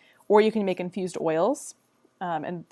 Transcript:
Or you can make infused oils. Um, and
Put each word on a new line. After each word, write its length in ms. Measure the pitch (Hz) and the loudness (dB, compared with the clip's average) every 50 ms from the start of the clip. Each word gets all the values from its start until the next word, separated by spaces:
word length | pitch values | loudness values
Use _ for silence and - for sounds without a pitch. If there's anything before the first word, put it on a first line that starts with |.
| _ _ _ _ - - | _ _ _ _ -2 4
Or 120 | 202 214 | 6 6
you 100 | 214 220 | 6 6
can 140 | 214 226 202 | 4 0 0
make 140 | 190 180 - | -2 -2 -4
infused 380 | 180 180 - 208 185 185 165 - | -4 -8 -6 -6 -6 -6 -6 -4
oils. 540 | - 165 160 160 170 214 285 294 - - - _ _ _ _ _ _ _ _ - | -2 0 2 2 2 2 0 -2 -6 -16 -18 _ _ _ _ _ _ _ _ -10
Um, 240 | 190 180 170 156 147 | -8 -6 -6 -6 -6
and 220 | - 175 175 156 - | -8 -10 -10 -12 -10